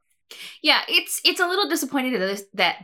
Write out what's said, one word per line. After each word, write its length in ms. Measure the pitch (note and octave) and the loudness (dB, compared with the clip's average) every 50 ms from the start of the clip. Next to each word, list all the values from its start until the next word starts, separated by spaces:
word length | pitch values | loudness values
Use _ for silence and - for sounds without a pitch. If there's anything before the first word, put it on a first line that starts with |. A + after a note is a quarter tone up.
| _ _ _ _ _ _ - - - - - - | _ _ _ _ _ _ -18 -16 -16 -18 -16 -2
Yeah, 180 | - D4+ C4+ G#3+ - - | 2 2 2 2 2 0
it's, 320 | D#4+ F4 F4 - - - - | 0 0 0 0 -6 0 0
it's 160 | D#4 F4+ - | 0 2 2
a 60 | F4+ | 0
little 220 | F4 F#4 G4 G#4 C#4+ | 2 2 0 0 0
disappointing 440 | E4 D4 C#4+ B3+ - C#4 B3+ B3+ | 0 -2 -2 -2 -2 -2 -2 0
that 60 | B3+ F#3 | 0 0
this, 260 | F#3 G3 G3 G3+ - - - | -2 -2 -2 -6 -8 -10 0
that 240 | G3 F#3 F3 - - | 2 2 2 2 -2